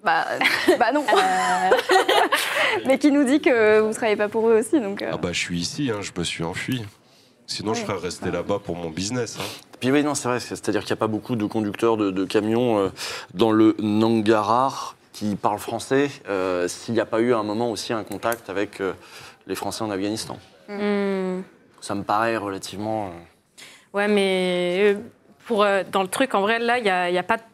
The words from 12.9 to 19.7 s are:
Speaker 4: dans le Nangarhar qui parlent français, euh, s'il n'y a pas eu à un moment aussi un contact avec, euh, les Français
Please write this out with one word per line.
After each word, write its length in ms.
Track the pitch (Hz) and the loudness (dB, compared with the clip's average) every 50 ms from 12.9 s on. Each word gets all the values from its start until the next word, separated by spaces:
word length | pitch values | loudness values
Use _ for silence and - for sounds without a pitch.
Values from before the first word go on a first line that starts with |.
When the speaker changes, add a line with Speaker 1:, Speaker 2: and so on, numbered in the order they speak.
| - - - - - - - - - | -2 -6 -10 -10 -10 -10 -12 -14 0
Speaker 4:
dans 160 | 90 117 113 | 2 4 4
le 240 | 107 110 110 110 107 - | 6 6 6 6 6 4
Nangarhar 1160 | 104 107 104 107 110 113 117 113 104 104 113 107 104 101 113 123 131 135 127 - - - - _ _ _ _ | 0 0 2 2 4 4 2 2 4 4 4 4 4 2 2 2 2 0 -2 -6 -10 -12 -12 _ _ _ _
qui 220 | - 202 208 202 | -8 -4 -4 -4
parlent 240 | - - 117 208 202 | 0 0 0 0 0
français, 500 | - - 117 110 - - 135 135 143 143 131 - - 95 | -4 -6 -6 -6 -2 0 0 2 2 0 -4 -10 -8 -4
euh, 380 | 101 95 92 95 92 90 87 90 | -4 -2 0 0 0 0 -2 -4
s'il 280 | - - - - 117 | -4 -8 -8 -4 -2
n'y 40 | 110 | -2
a 60 | 107 | -2
pas 140 | - - 110 | 0 0 0
eu 140 | 117 123 123 | 2 2 2
à 40 | 113 | 0
un 60 | 104 | 0
moment 260 | 104 104 110 120 120 | -2 -2 -2 -2 -2
aussi 240 | 107 95 - - 123 | -4 -6 -6 -6 -6
un 100 | 110 101 | -6 -6
contact 460 | - 104 95 - 117 117 - - - | -8 -10 -6 -4 -4 -4 -4 -6 -8
avec, 320 | 95 95 104 101 - - | -4 -4 -4 -4 -4 -4
euh, 120 | 98 95 82 95 - - - - - - - _ _ | -4 -4 -4 -6 -14 -20 -20 -20 -20 -20 -20 _ _
les 80 | - 95 | -10 -10
Français 280 | - - 101 | -6 -6 -8